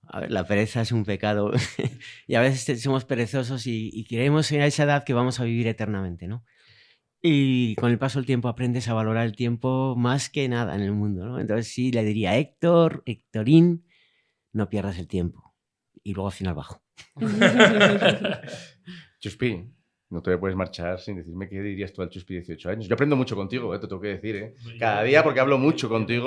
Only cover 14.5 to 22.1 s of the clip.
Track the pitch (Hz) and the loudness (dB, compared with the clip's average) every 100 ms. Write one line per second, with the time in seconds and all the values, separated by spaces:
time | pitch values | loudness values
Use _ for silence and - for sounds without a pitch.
14.5 | 107 101 104 95 87 85 92 87 - _ | -4 -2 -2 -4 -6 -6 -2 -4 -6 _
15.5 | _ _ _ _ _ - 95 98 - 95 | _ _ _ _ _ -10 -6 -6 -4 -6
16.5 | 76 71 - _ - - - 220 208 196 | -6 -10 -18 _ -20 -20 -6 -2 4 4
17.5 | 247 214 214 208 202 185 - - - - | 8 6 8 4 6 2 2 -2 -6 -10
18.5 | - - _ - 180 - _ 104 - 123 | -16 -18 _ -20 -18 -20 _ -12 -4 -4
19.5 | 95 104 _ _ _ _ 87 92 90 95 | -4 -10 _ _ _ _ -6 -2 0 0
20.5 | 95 92 - 87 92 - 95 85 87 95 | -2 -4 -4 -6 -6 -8 -12 -10 -12 -10
21.5 | 98 101 98 95 - 90 | -8 -8 -6 -10 -8 -10